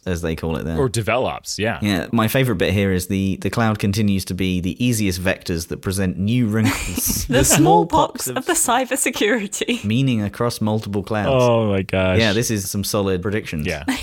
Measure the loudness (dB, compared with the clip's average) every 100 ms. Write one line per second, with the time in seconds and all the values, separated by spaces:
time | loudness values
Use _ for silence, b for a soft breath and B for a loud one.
0 | -6 -4 -2 -4 -4 -4 -4 -2 0 -2
1 | 0 0 -2 -4 -10 -4 -4 -2 0 0
2 | 0 0 2 2 2 2 2 2 2 0
3 | 0 0 0 -2 -2 0 0 2 0 2
4 | 2 0 -2 -2 0 0 -2 -2 0 2
5 | 0 0 0 -2 -2 -4 -4 -6 -4 -2
6 | -2 0 0 2 2 2 2 0 -4 -4
7 | -2 -4 0 2 4 4 6 6 4 2
8 | 0 -2 -6 -6 -2 -2 2 0 0 -2
9 | -2 0 0 0 -2 -6 -4 -2 0 2
10 | 2 2 -2 -2 -4 0 0 0 -2 -4
11 | -2 -2 2 4 4 4 2 0 0 0
12 | 2 4 4 2 0 -2 -2 -4 -2 0
13 | 0 0 -2 -4 -6 -6 -4 -4 -4 -4